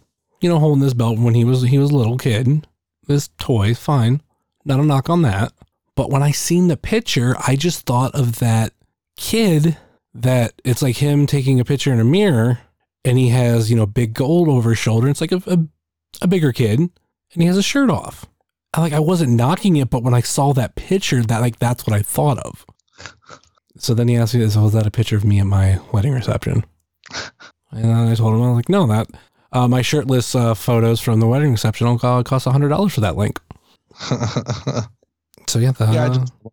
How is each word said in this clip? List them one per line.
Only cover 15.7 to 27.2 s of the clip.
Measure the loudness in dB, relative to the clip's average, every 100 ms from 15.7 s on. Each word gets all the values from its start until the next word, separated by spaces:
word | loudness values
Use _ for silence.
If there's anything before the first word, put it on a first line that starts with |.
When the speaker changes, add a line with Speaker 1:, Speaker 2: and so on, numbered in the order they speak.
| _ _ _ _ -6
Speaker 1:
a | 0
bigger | 2 0
kid, | 0 0 2
and | -2 _ _ _ _ 0
he | 2
has | 2
a |
shirt | 0 0 0
off. | 0 -6 -16 -20 _ _ _ -8
I, | -2
like, | 0
I | 0
wasn't | 0 2 2
knocking | 2 2 0 2 2
it, | 2
but | -2
when | 0 0
I |
saw | 0 0 0
that | 0 -2 -6
picture, | -2 -2 0 0
that, | 0 0
like, | -2 -2
that's | -4 -2 -2
what | -2
I |
thought | -2 -2 0 -2
of. | -6 -14 -20 _ _ _ -20 -20 _ -20 _ _ _ -12
So | -4
then | 0 2
he | 2
asked | 0
me, | 0 0
"So | 2
was | 2
that | 2 -2
a |
picture | -2 -2 0
of |
me | 2 2
at | 2
my | 2 2 0 -2
wedding | -2 -2
reception?" | -2 -4 -4 -2 -4 -4 _ _ _ -18 -16